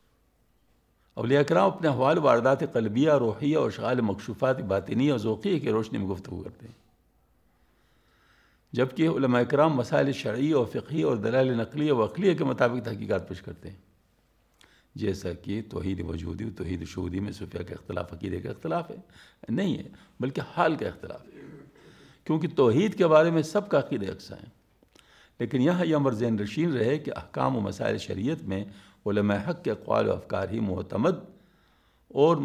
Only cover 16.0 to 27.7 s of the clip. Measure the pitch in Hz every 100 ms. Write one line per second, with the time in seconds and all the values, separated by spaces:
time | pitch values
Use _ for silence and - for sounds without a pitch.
16 | 85 82 85 85 110 92 87 90 87 92
17 | 87 90 104 107 85 - 90 87 - 92
18 | 87 85 98 90 - - 160 165 165 -
19 | - - - _ - 117 196 123 - -
20 | - - 127 - 127 - 175 151 95 -
21 | - - - - - - - - - -
22 | - _ - 156 165 - 127 117 208 -
23 | 170 156 165 165 156 208 196 151 - 123
24 | 95 90 - - - - _ _ _ _
25 | _ _ _ - 117 131 139 180 170 151
26 | 139 107 120 110 104 - 170 127 113 151
27 | 151 - - 139 131 127 98